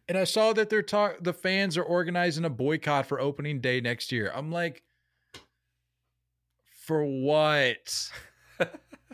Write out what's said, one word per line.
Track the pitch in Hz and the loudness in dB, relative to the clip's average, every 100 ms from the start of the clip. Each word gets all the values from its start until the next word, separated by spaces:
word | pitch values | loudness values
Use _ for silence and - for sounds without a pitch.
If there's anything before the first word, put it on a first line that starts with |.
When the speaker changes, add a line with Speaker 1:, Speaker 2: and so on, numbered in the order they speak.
| - | -4
Speaker 1:
And | 185 | 0
I | |
saw | 180 220 220 | 0 4 4
that | 220 214 | 4 2
they're | 214 | 2
ta-, | 202 208 208 - | 0 2 0 0
the | 175 | -4
fans | 170 185 190 196 160 | -4 -2 0 0 0
are | |
organizing | 160 175 170 175 175 156 165 | 0 0 0 0 0 0 -2
a | |
boycott | 120 135 156 151 143 135 | 0 0 0 2 0 0
for | 135 | -2
opening | 139 143 147 139 | -2 -4 -4 -2
day | 127 127 | 0 0
next | 120 120 - | 0 -4 -4
year. | 123 101 | -2 -2
I'm | 127 151 | -4 -6
like, | 170 170 170 _ _ _ _ _ - _ _ _ _ _ _ _ _ _ _ _ _ _ - - | -4 -4 -6 _ _ _ _ _ -20 _ _ _ _ _ _ _ _ _ _ _ _ _ -16 -4
for | 156 | -2
what? | 147 135 135 151 151 147 127 113 - - - - - _ _ - | 0 0 2 4 4 4 2 0 -6 -6 -6 -12 -20 _ _ -4
Speaker 2:
<laughs> | 165 - _ - - | -4 -6 _ -20 -20